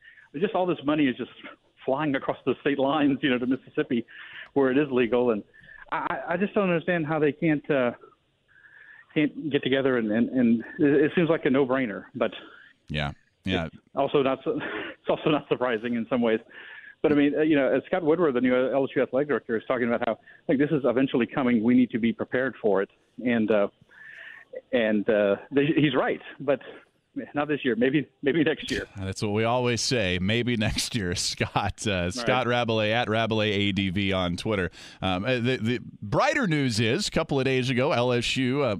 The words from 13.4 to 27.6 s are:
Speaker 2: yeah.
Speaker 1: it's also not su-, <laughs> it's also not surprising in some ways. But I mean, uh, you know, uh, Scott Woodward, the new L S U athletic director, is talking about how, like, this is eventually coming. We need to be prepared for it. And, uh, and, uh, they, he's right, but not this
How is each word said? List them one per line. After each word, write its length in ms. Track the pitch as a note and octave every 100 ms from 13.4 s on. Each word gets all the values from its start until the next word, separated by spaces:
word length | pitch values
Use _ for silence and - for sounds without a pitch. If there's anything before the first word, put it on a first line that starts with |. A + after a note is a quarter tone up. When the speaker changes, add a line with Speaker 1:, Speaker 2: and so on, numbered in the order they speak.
Speaker 2:
yeah. 220 | F#2+ F2+ D#2+
Speaker 1:
it's 100 | - _ -
also 260 | C#3 D3
not 180 | C3 C3
su-, 160 | D#3+ C#3 - -
<laughs> 200 | - -
it's 80 | -
also 220 | D#3 D#3
not 180 | D3 -
surprising 460 | B2+ B2+ A2 A#2+
in 120 | A#2+ A2
some 120 | B2+
ways. 200 | A#2 A2+ - - - - - -
But 100 | D#3
I 20 |
mean, 200 | D3 C#3+
uh, 60 | C#3+
you 160 | D#3 C#3+
know, 180 | C3
uh, 60 | C3 -
Scott 180 | F#3
Woodward, 300 | D#3 E3+ E3
the 80 | B2
new 120 | B2+
L 300 | B2+ B2+ C3+
S 60 | C3+
U 80 | D3
athletic 260 | A#2+ B2+ D3+
director, 280 | A#2 - A2+
is 60 | -
talking 220 | B2+ A#2+
about 180 | A#2 A#2+
how, 120 | A2 - - -
like, 100 | C3+
this 120 | C#3+
is 120 | D3+
eventually 420 | B2+ A2+ C3+ C3+ A#2
coming. 380 | - B2 A#2+
We 100 | A2+
need 160 | B2+ A#2+
to 80 | A#2
be 140 | A2+
prepared 420 | G#2+ G#2+ B2+ C3 -
for 220 | A2 F#2+
it. 80 | G2+ _ _ -
And, 260 | A#2+ A#2 G#2+
uh, 180 | G#2+ G2+ - _ - - - - - - - -
and, 360 | B2+ A2 G#2+ G2
uh, 280 | G#2 G#2 G2+ -
they, 160 | C3+ C#3+
he's 280 | D#3 D3
right, 260 | C3 A3+ F2+ - -
but 200 | C#3 C3 - - _ _ _ C#3 -
not 140 | C#3+ D3
this 160 | C#3+